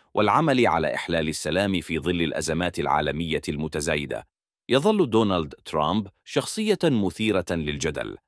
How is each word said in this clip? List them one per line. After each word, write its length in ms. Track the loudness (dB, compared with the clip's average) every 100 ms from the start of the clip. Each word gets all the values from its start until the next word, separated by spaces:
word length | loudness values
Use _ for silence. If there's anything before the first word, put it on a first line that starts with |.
| _
والعمل 540 | 0 2 4 4 4 4
على 280 | 4 0 -2
إحلال 340 | -2 0 0
السلام 520 | -2 -2 0 2 0
في 180 | -2 -4
ظل 220 | 0 0
الأزمات 580 | 0 -2 -2 -2 -2 -2
العالمية 640 | 0 0 0 -2 -2 -4 -4
المتزايدة. 800 | -4 -4 -4 -2 -2 -2 -8 -10 _ _ _ 0
يظل 400 | 2 4 2 4
دونالد 440 | 4 4 0 -2 -8 -6
ترامب 420 | -2 0 0 -4 _ -4
شخصية 540 | -2 -2 -4 0 2
مثيرة 680 | 2 2 0 0 2 2 0
للجدل، 680 | -4 -4 -4 -4 -4 -8 -12